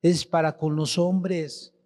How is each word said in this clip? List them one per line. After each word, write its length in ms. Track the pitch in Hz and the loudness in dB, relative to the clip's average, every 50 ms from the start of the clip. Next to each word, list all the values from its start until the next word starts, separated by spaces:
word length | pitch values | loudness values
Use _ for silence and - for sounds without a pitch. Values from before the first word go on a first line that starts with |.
es 220 | - 170 175 147 - | 4 4 2 2 -2
para 320 | - - 165 160 156 156 | -2 0 0 0 0 -2
con 200 | - 156 156 151 | -2 -4 -2 0
los 220 | 156 156 147 - 180 | 0 -2 0 0 0
hombres. 760 | 175 180 185 190 180 185 180 170 156 139 - - - - _ _ _ | 2 2 2 0 0 -2 -2 -4 -4 -6 -10 -16 -18 -20 _ _ _